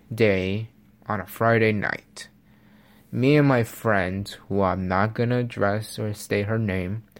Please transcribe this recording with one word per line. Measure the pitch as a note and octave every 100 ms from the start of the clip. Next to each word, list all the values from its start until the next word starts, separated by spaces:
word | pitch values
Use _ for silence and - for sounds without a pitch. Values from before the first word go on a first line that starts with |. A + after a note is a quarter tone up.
| -
day, | A2+ A2 F#2+ F#2 G2+ A2+ _ _ _ -
on | G#2
a | F2+
Friday | - A#2 A#2 A2
night, | G#2 - - - - - _ _ _ - - _ - -
me | A#2 C3 D3
and | C#3+
my | B2+
friend, | A2 - A#2 G2+ F2+ F#2+ G2+ - -
who | G2
I'm | F#2+ F2+ F#2
not | F#2 A2
gonna | A2+ A#2+ B2
address | A#2+ A2 G2+ G#2+ A2 -
or | G#2+
state | G#2 - G#2 G2+
her | A2+
name, | G#2+ F#2 F2+ A2 - -